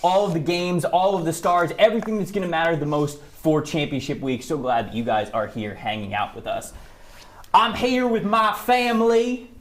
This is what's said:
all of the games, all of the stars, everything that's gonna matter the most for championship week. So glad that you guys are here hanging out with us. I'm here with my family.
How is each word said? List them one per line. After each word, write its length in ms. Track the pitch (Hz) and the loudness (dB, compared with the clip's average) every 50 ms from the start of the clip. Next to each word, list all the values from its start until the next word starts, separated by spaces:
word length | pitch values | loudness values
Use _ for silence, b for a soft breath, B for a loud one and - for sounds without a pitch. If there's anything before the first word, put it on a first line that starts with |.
| - | 2
all 220 | 175 185 196 208 | 4 4 4 2
of 80 | 196 165 | 2 0
the 60 | 170 | -2
games, 460 | 147 151 175 175 180 180 180 175 147 | 0 0 0 0 0 0 0 0 0
all 300 | - - 175 185 202 202 | 2 2 4 4 4 2
of 100 | 185 165 | 2 0
the 80 | 165 156 | -2 -4
stars, 380 | - - 190 175 175 175 151 165 | -2 0 2 2 2 2 0 2
everything 400 | - 196 226 220 233 196 220 220 | 4 4 4 4 2 -2 -2 -4
that's 140 | 214 190 - | -4 -4 -4
gonna 160 | - 208 190 | -4 -4 -4
matter 280 | 175 165 160 165 170 170 | -2 -2 0 0 0 0
the 100 | 151 147 | 0 0
most 360 | 147 147 147 147 143 - - | 0 0 0 0 0 -2 -8
for 400 | - - - - - 160 156 151 | -16 -20 -20 -4 0 2 2 2
championship 580 | 147 - - 160 147 143 143 135 131 - 143 113 | 2 0 -2 -2 -2 -2 -2 -6 -4 -4 -6 -4
week. 240 | 131 135 131 117 - | -2 -4 -4 -4 -2
So 140 | - 160 | -4 -4
glad 300 | 147 127 123 123 120 113 | -4 -2 0 0 0 0
that 60 | 95 98 | -2 -4
you 100 | 113 113 | -4 -2
guys 260 | 117 113 107 104 104 | 0 0 0 0 -2
are 160 | - 117 107 | -2 -4 -4
here 280 | 98 - 113 107 104 98 | -4 -6 -8 -8 -8 -8
hanging 380 | - - 110 107 110 104 98 101 | -8 -6 -6 -6 -6 -6 -6 -4
out 220 | 101 104 - - | -4 -4 -4 -6
with 120 | - - | -12 -8
us. 260 | 110 98 - - - - B B B B B B B B B B B B B B B - | -6 -6 -6 -8 -10 -16 B B B B B B B B B B B B B B B 2
I'm 200 | 196 220 226 214 | 4 4 4 0
here 340 | - - 254 254 254 254 | 0 0 0 2 2 2
with 160 | 247 226 214 165 | 2 0 0 0
my 300 | 202 214 226 220 202 190 | 0 2 2 2 2 0
family. 960 | - - - 247 247 247 240 233 220 226 226 226 226 233 247 254 247 - - - - | -2 0 2 2 2 2 2 2 2 4 4 4 4 4 2 -2 -6 -8 -16 -20 -20